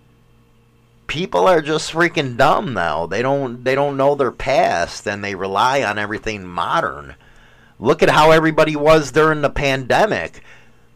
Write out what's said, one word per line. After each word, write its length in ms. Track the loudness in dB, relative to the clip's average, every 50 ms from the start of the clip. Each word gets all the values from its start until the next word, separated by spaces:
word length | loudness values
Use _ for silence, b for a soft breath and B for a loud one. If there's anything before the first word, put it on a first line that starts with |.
| _ _ _ _ _ _ _ _ _ _ _ _ _ _ _ _ _ _ _ _ _
people 420 | -10 -8 -8 -6 -4 0 2 2 4
are 120 | 4 2
just 320 | 2 0 -4 -4 -4 -4
freaking 440 | -2 0 0 0 0 -2 -4 -2 0
dumb 360 | 2 2 2 2 0 -2 -4
now. 320 | -4 -4 -2 -2 -2 -4 -4
They 160 | -4 -4 -2
don't, 440 | -2 -2 -2 -2 -4 -6 -8 -6 -4
they 100 | -2 0
don't 220 | 0 0 0 0
know 180 | 2 2 2 2
their 160 | 2 0 -2
past, 760 | -2 -4 -4 -2 0 2 2 0 0 -2 -4 -4 -6 -8 -6 -6
and 160 | -6 -6 -6
they 100 | -6 -6
rely 480 | -6 -6 -4 -2 0 0 2 2 0
on 160 | 0 -2 -2 -4
everything 480 | -4 -6 -6 -6 -6 -8 -8 -8 -10
modern. 680 | -8 -6 -6 -4 -2 -2 -2 -2 -4 -6 -10 -14 -18 -20 -20 b b b b b b b b b b b b
Look 200 | 0 0 0 2
at 100 | 2 2
how 200 | 4 6 6 6
everybody 460 | 6 6 4 2 2 2 2 2 0
was 340 | 2 4 4 4 4 4 2
during 320 | 2 2 4 4 2 2
the 80 | 0 -2
pandemic. 920 | -2 0 -2 0 -2 -2 -2 0 2 2 2 2 0 -2 -4 -6 -10 -16 b b b b b b b b b b b